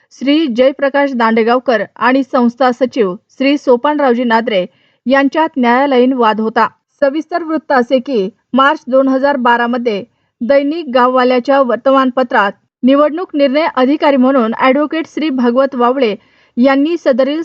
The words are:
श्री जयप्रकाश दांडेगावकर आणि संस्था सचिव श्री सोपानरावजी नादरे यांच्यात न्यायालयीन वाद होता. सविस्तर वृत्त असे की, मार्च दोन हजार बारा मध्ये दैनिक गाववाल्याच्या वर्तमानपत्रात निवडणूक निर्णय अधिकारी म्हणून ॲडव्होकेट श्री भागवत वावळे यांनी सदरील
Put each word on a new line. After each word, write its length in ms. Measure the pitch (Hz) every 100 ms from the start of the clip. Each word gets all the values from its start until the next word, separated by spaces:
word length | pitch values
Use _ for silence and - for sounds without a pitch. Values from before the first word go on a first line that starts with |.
| _
श्री 360 | - 254 302 320
जयप्रकाश 680 | 220 262 285 277 277 285
दांडेगावकर 720 | 247 226 226 226 247 247 220 196 -
आणि 280 | 233 262 254
संस्था 400 | 269 240 233 254
सचिव 440 | 240 254 269 196 190 _
श्री 280 | - 269 285
सोपानरावजी 680 | - 240 294 302 277 240
नादरे 420 | 247 226 240 214 - _ _ _ 240
यांच्यात 440 | 277 277 330 311 277
न्यायालयीन 560 | 240 247 285 254 254
वाद 280 | 262 220 214
होता. 260 | 220 226 220 _ _ -
सविस्तर 420 | 285 302 - 349
वृत्त 280 | 320 311 -
असे 280 | 277 240 262
की, 300 | 247 247 190 - _
मार्च 300 | 247 277 311 -
दोन 200 | 262 269
हजार 280 | 262 277 285
बारा 320 | 240 233 240
मध्ये 360 | 247 240 202 226 _ _ -
दैनिक 440 | 233 277 285 330 311
गाववाल्याच्या 680 | 240 247 254 254 254 247 277
वर्तमानपत्रात 880 | 254 220 269 269 262 254 262 247 302 - _ _
निवडणूक 520 | 247 277 302 311 370 302
निर्णय 320 | 277 277 330 -
अधिकारी 400 | 254 302 311 277
म्हणून 380 | 254 277 226 -
ॲडव्होकेट 480 | 262 262 302 320 311
श्री 220 | - 311
भागवत 460 | 262 240 240 269 262
वावळे 400 | 240 269 233 196 _ _ _ -
यांनी 400 | 262 277 294 339
सदरील 440 | 311 247 262 302